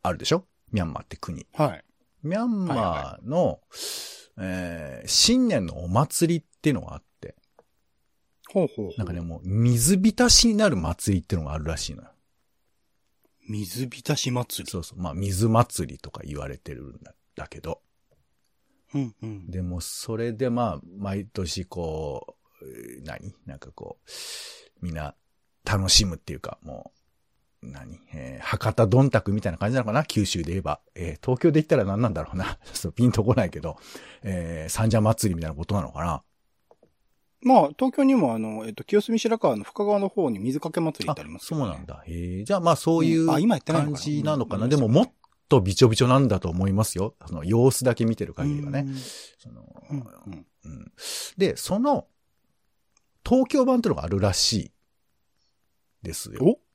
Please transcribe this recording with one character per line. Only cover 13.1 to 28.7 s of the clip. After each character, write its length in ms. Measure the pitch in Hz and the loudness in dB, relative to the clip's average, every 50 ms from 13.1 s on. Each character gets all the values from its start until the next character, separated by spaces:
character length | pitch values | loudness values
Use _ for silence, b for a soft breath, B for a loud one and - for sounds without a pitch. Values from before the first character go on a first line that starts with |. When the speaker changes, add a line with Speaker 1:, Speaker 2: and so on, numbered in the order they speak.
| _ _ _ _ _ _ _ - | _ _ _ _ _ _ _ -8
Speaker 2:
水 380 | 107 104 104 90 92 120 131 123 | -6 -6 -6 -6 -6 -6 -6 -6
浸 260 | - - - - 151 | -8 -12 -2 -2 -2
し 160 | 139 - 131 | 0 0 -2
祭 360 | 123 123 120 - - - - | -2 -2 -4 -4 -8 -10 -10
り？ 40 | - | -8
Speaker 1:
そ 100 | - 95 | -8 -8
う 40 | 80 | -8
そ 100 | - - | -8 -10
う。 60 | - | -8
ま 120 | 90 85 73 | -8 -6 -4
あ、 20 | |
水 340 | 87 98 98 95 90 110 113 | -4 -4 -2 0 2 2 4
祭 460 | 110 113 120 - - - 87 - - | 6 6 4 4 2 -6 -6 -6 -8
り 40 | - | -14
と 120 | - - | -14 -16
か 100 | _ - - | _ -14 -12
言 140 | 71 71 | -10 -10
わ 120 | 71 - - | -8 -8 -10
れ 100 | 69 - | -12 -12
て 160 | _ - 71 | _ -14 -14
る 80 | 62 69 | -12 -14
ん 200 | 67 - - - | -16 -18 -20 -20
だ、 120 | - - _ _ _ _ | -20 -20 _ _ _ _
だ 120 | - 71 | -16 -16
け 160 | - - 151 - | -16 -16 -14 -10
ど。 180 | - 165 - _ _ _ _ _ _ _ _ _ _ _ _ _ _ _ _ _ _ _ _ _ _ - | -10 -10 -10 _ _ _ _ _ _ _ _ _ _ _ _ _ _ _ _ _ _ _ _ _ _ -4
Speaker 2:
う 60 | 143 | -4
ん 160 | 139 117 107 _ 113 | -4 -4 -8 _ -12
う 40 | |
ん。 240 | 113 107 98 90 85 | -10 -10 -10 -12 -10
Speaker 1:
で 120 | 87 92 90 | -8 -6 -6
も、 180 | 90 90 85 | -4 -6 -6
そ 380 | - - - - - - 113 107 | -8 -8 -10 -12 -8 -8 -6 -4
れ 160 | 117 120 113 | -4 -4 -2
で 160 | 107 131 127 | -2 -2 -2
ま 240 | 117 123 120 110 82 | 0 0 0 -2 -2
あ、 60 | 73 - 85 90 98 | -6 -10 -16 -12 -8
毎 260 | 101 98 95 101 101 | -6 -4 -4 -4 -6
年 400 | 107 _ - 92 80 - 95 90 | -6 _ -6 -6 -4 -6 -8 -8
こ 720 | _ - 90 85 80 78 78 80 73 69 62 - - - _ _ _ _ _ | _ -8 -6 -6 -6 -6 -6 -6 -6 -8 -10 -12 -14 -20 _ _ _ _ _
う、 420 | 82 65 64 57 58 58 60 64 67 | -20 -20 -18 -16 -16 -16 -18 -16 -14
何？ 300 | 78 - - - 98 - _ _ | -14 -14 -14 -14 -16 -18 _ _
な 100 | - 69 | -18 -18
ん 20 | 69 | -16
か 140 | - 65 - | -18 -20 -18
こ 240 | - - - - _ _ | -16 -16 -16 -16 _ _
う、 800 | _ - - - - - - - - - - - _ _ _ - | _ -16 -16 -14 -14 -14 -14 -16 -18 -20 -20 -20 _ _ _ -10
み 80 | 90 80 | -8 -8
ん 20 | |
な 200 | 80 76 73 - _ _ _ _ _ _ _ _ _ _ | -6 -8 -10 -12 _ _ _ _ _ _ _ _ _ _
楽 240 | - 104 101 98 95 | -2 0 0 2 4
し 160 | - - 107 | 4 4 4
む 120 | 95 85 | 4 -2
っ 20 | 78 | -8
て 160 | _ - 73 | _ -12 -12
い 20 | |
う 40 | 64 | -10
か、 180 | - - - _ | -10 -14 -14 _
も 320 | _ - 64 - - - _ _ _ _ _ _ _ _ _ _ _ _ _ _ - | _ -16 -14 -14 -16 -18 _ _ _ _ _ _ _ _ _ _ _ _ _ _ -18
う、 80 | - | -18
何？ 280 | 65 - - - - - _ _ - | -16 -16 -16 -18 -18 -20 _ _ -14
え 260 | 78 65 64 67 - | -14 -12 -12 -14 -12
ー、 60 | - | -6
博 300 | - - 107 - 110 | -6 -6 -2 -2 -2